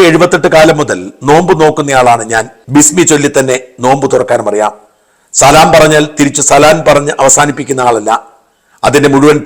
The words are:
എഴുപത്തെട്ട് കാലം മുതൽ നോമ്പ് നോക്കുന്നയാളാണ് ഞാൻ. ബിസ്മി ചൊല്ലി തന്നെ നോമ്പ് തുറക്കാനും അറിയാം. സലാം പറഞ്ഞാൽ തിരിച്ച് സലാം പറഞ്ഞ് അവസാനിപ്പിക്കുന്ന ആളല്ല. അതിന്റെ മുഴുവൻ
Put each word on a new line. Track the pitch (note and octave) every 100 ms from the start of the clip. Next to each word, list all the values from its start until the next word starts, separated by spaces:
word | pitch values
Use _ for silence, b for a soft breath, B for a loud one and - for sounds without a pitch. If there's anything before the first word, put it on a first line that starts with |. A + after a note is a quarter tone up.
| F3+
എഴുപത്തെട്ട് | D#3+ F3 F3+ D#3+ D#3+
കാലം | D#3+ D#3
മുതൽ | B2+ F#2 F#2 - C3
നോമ്പ് | D#3 F3+ D#3+
നോക്കുന്നയാളാണ് | D#3 D3+ C#3+ C3 B2 A#2 A2
ഞാൻ. | A2+ A#2 - - C#3+
ബിസ്മി | C#3+ F3+ D#3
ചൊല്ലി | D3 C#3+ C#3+
തന്നെ | C3 B2+ - - B2
നോമ്പ് | - C3+
തുറക്കാനും | B2+ B2+ A#2+ G#2+
അറിയാം. | G#2 G#2+ - _ _ _ _ _ -
സലാം | C3+ D#3 E3 E3
പറഞ്ഞാൽ | D#3 D#3 D3+ -
തിരിച്ച് | C#3+ C#3 B2+
സലാം | C#3 D3+ D#3 D3+
പറഞ്ഞ് | C#3+ C#3+ -
അവസാനിപ്പിക്കുന്ന | C3+ C#3+ D3 D3 C#3+ C3 B2
ആളല്ല. | A2+ G#2 A2+ - _ _ _ _ _
അതിന്റെ | - C#3 C#3+ C3+
മുഴുവൻ | D3 D3